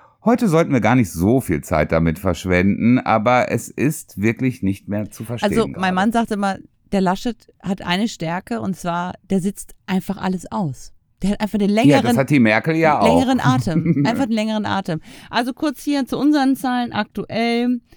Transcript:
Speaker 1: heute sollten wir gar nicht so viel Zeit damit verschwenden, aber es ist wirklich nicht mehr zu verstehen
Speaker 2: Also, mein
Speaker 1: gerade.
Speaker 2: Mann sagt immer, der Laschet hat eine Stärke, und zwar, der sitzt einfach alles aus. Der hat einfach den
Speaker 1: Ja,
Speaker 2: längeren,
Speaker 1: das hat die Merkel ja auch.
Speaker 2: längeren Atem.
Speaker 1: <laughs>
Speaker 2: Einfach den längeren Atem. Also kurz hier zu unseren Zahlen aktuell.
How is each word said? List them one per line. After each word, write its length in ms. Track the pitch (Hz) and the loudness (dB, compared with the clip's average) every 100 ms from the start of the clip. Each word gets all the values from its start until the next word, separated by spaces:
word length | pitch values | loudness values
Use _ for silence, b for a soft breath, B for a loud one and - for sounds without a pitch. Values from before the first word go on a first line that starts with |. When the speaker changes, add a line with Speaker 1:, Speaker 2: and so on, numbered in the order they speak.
| B B | B B
Speaker 1:
heute 240 | - 240 226 | 0 0 2
sollten 240 | 160 165 | 2 2
wir 100 | 135 | 2
gar 140 | 107 127 | 4 2
nicht 160 | 98 | 2
so 280 | 82 92 127 | 0 2 2
viel 200 | - 76 | 0 -4
Zeit 300 | - 80 78 | 0 0 2
damit 280 | 82 82 80 | 2 2 0
verschwenden, 800 | 95 85 92 90 98 - 110 123 | -2 -2 0 2 2 2 2 2
aber 520 | - 110 107 123 - | 2 0 2 2 2
es 160 | 117 - | -2 -6
ist 520 | - 131 - - - | -4 -2 -2 -10 -2
wirklich 420 | 107 110 131 - | -2 0 -2 -2
nicht 240 | 98 98 - | -4 -4 -6
mehr 220 | 104 101 | -6 -6
zu 120 | - 113 | -10 -10
verstehen 240 | 120 208 | -4 0
Speaker 2:
Also, 160 | 226 202 | 0 -2
mein 60 | |
Speaker 1:
gerade. 220 | 135 185 185 | -2 -2 0
Speaker 2:
Mann 160 | 208 | 0
sagt 180 | 226 233 | 0 -2
immer, 260 | 202 202 190 - _ _ | -2 -4 -6 -12 _ _
der 80 | 202 | 0
Laschet 480 | 185 190 247 220 _ _ | 0 0 -4 -8 _ _
hat 200 | 180 196 | -8 -6
eine 280 | - 180 220 | -4 -2 -2
Stärke, 500 | - 160 175 - 226 | -4 -6 -6 -8 -6
und 160 | 196 175 | -6 -6
zwar, 380 | 175 170 180 - - | -6 -6 -6 -10 -4
der 100 | 190 | -2
sitzt 340 | 185 - - - - | -2 -6 -12 -16 -4
einfach 320 | 190 - 196 | -4 -4 -6
alles 340 | 190 185 - | -4 -6 -6
aus. 400 | 165 160 127 - - _ _ | -6 -4 -6 -14 -20 _ _
Der 80 | 185 | -2
hat 80 | 202 | -2
einfach 160 | 208 208 | -2 0
den 120 | 202 | 2
Speaker 1:
Ja, 60 | 208 | 4
Speaker 2:
längeren, 280 | 147 139 | 6 6
Speaker 1:
das 140 | - 120 | 4 2
hat 120 | 131 | 2
die 80 | 147 | 4
Merkel 340 | 110 110 160 160 | 4 4 2 2
ja 240 | 160 135 | 2 4
auch. 80 | - - | 4 4
Speaker 2:
längeren 220 | 262 262 | 2 2
Atem. 640 | - - - 165 165 135 | 2 0 0 0 0 2
Speaker 1:
<laughs> 20 | 147 | 0
Speaker 2:
Einfach 200 | 240 262 | 0 -2
den 80 | |
längeren 320 | 220 220 214 208 | -2 -2 -2 -2
Atem. 340 | 196 - 156 B B B | -4 -4 -8 B B B
Also 240 | 220 247 | -4 -4
kurz 280 | - 311 254 | -4 -4 -4
hier 220 | - 285 254 | -2 -2 -2
zu 120 | - | 0
unseren 380 | 285 302 269 262 | 2 2 2 0
Zahlen 340 | 254 247 240 | -2 -2 -2
aktuell. 880 | 202 214 - - 214 233 233 240 247 b | -4 -6 -8 -6 -4 0 0 0 -2 b